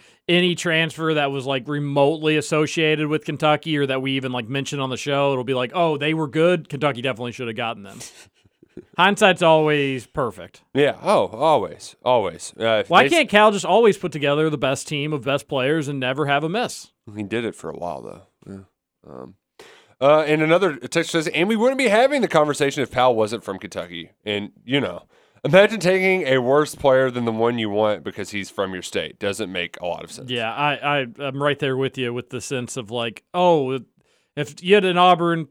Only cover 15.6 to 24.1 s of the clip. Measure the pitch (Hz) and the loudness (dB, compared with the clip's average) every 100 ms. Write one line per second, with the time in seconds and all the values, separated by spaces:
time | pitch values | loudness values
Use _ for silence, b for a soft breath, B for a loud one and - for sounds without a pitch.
15.6 | 127 160 139 139 127 131 143 143 160 202 | 0 0 -2 -4 -4 -2 0 0 0 -4
16.6 | 226 - - _ - 104 101 110 113 - | -6 -8 -16 _ -16 -10 -6 -4 -4 -8
17.6 | 80 80 87 71 55 50 95 _ - 98 | -12 -8 -8 -8 -12 -16 -20 _ -18 -18
18.6 | 98 _ _ _ - 65 65 95 _ _ | -20 _ _ _ -20 -18 -18 -20 _ _
19.6 | B B B B 135 156 151 156 156 170 | B B B B 4 4 4 2 4 4
20.6 | 190 139 123 170 160 165 160 151 185 226 | 2 -2 -4 -4 -2 -2 -2 -2 0 2
21.6 | 240 269 254 208 269 285 196 160 151 139 | 2 2 2 4 4 2 2 2 2 2
22.6 | 139 139 120 127 127 113 107 110 98 95 | -2 0 -2 2 2 4 0 -2 -8 -10
23.6 | 98 95 87 85 82 | -8 -10 -10 -12 -14